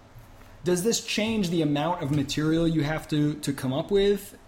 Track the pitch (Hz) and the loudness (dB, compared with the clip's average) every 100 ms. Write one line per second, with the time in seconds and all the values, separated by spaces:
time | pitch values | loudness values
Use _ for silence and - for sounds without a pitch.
0 | - - - - - - 175 180 208 - | -20 -20 -20 -20 -20 -8 0 0 2 -2
1 | - - 214 226 175 170 151 143 156 180 | -2 -2 0 0 0 0 2 2 0 -2
2 | 143 147 135 - 151 160 165 160 143 156 | -2 0 0 0 0 2 2 2 0 -2
3 | - 151 147 151 - 139 131 131 165 202 | -2 0 0 0 -4 -4 -2 -2 0 2
4 | 196 202 - - | 4 2 -2 -18